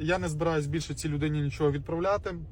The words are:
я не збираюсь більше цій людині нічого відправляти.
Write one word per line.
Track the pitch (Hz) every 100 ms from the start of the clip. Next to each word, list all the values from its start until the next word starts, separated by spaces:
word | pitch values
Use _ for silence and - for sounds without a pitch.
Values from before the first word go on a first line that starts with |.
я | 156 185
не | 180
збираюсь | 151 165 156 143
більше | 160 -
цій | 147 156
людині | 147 151 151
нічого | 143 - 151
відправляти. | 143 139 165 190 202 196 175 156